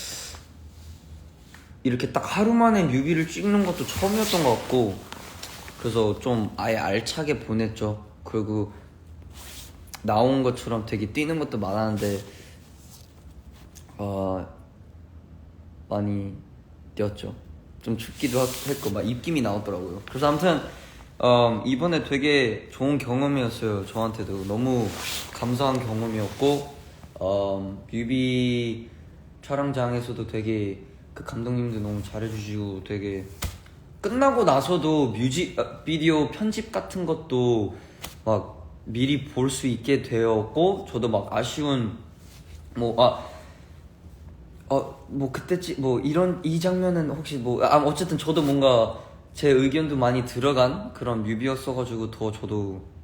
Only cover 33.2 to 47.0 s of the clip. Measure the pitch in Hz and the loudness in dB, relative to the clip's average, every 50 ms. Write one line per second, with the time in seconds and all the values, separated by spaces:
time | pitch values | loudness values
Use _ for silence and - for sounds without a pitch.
33.2 | 92 - - - - - - - - - - - - - - - - 202 233 262 | -6 -10 -10 -8 -8 -8 -8 -10 -16 -20 -20 -20 -20 -20 -14 -6 -4 -2 2 4
34.2 | 277 277 240 240 208 160 131 135 - 170 180 165 139 156 156 151 139 117 101 110 | 4 4 6 6 6 6 6 4 4 2 0 2 2 2 4 4 4 2 2 0
35.2 | 123 131 127 175 175 - - - - - - - - 156 160 151 156 160 156 156 | 0 0 2 0 -2 -2 -2 -4 -4 -4 -6 -8 -4 -2 -2 2 4 4 4 4
36.2 | 143 - - - 214 220 208 220 220 - - - - - - 185 175 165 160 160 | 2 0 0 -2 -2 0 0 -2 -6 -4 -4 -4 -4 -4 -4 -4 -2 0 -2 -2
37.2 | - - 131 123 123 123 117 110 101 90 - - - - - - - - - - | -2 -2 0 2 4 4 4 4 2 -2 -4 -8 -16 -20 -16 -16 -16 -16 -16 -6
38.2 | - 110 107 98 - - - - - - - - - - 110 117 131 135 147 135 | 0 0 2 2 0 -4 -12 -16 -18 -18 -18 -14 -12 -6 0 0 2 2 2 0
39.2 | 139 - - 131 127 135 135 - - 127 117 110 110 143 139 123 - - 120 113 | -2 -4 -2 0 0 0 0 0 0 -2 -2 0 2 2 2 2 2 0 0 2
40.2 | 113 113 110 107 104 - - 151 170 196 196 190 - - - 113 117 113 107 101 | 4 4 4 2 2 0 2 4 4 4 2 0 -4 -6 -4 -2 0 2 2 0
41.2 | 98 - 110 113 123 - - 156 147 143 139 127 113 101 113 - - - - - | 0 0 -2 -2 -2 -2 -2 -2 0 0 2 0 0 -2 -4 -8 -14 -18 -20 -20
42.2 | - - - - - - - - - - - 120 120 117 110 117 123 113 - - | -20 -20 -20 -20 -18 -18 -18 -18 -18 -10 -4 -2 0 2 6 6 6 6 6 2
43.2 | - - - - - - - - - - - - - - - - - - - - | -6 -12 -14 -16 -18 -18 -20 -20 -20 -20 -20 -20 -20 -20 -20 -20 -20 -20 -20 -18
44.2 | - - - - - - - - - - 135 139 - - - - - - - 143 | -18 -18 -18 -18 -20 -20 -20 -20 -4 0 0 0 0 -2 -8 -14 -14 -8 -4 -4
45.2 | 139 131 - - - - 180 175 - 165 - 143 135 131 123 113 - 147 151 175 | -4 -2 -4 -8 -2 -2 -2 -2 0 -4 -4 0 2 2 2 2 2 2 4 4
46.2 | 185 185 170 170 - 160 165 165 170 185 185 185 185 180 175 170 | 4 4 2 0 -2 0 0 2 2 2 2 2 2 2 2 2